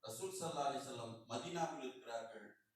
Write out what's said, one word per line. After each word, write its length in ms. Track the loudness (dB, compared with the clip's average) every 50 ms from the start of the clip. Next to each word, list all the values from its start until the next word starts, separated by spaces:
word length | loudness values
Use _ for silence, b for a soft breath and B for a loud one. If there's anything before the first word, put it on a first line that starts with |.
| -6
ரசூல் 320 | -6 -4 -2 -2 -2 0
ஸல்லல்லாஹு 340 | 0 0 2 4 6 6 6
அலைஹி 140 | 6 4 0
வஸல்லம் 320 | -2 -4 -2 -4 -4 -6 -8 -6 -2
மதீனாவில் 560 | -2 -2 0 0 2 2 2 2 2 -2 -2 -4
இருக்கிறார்கள். 600 | -4 -4 -6 -2 -2 -2 -2 -2 -8 -10 -12 -14 -16 _ _ _ _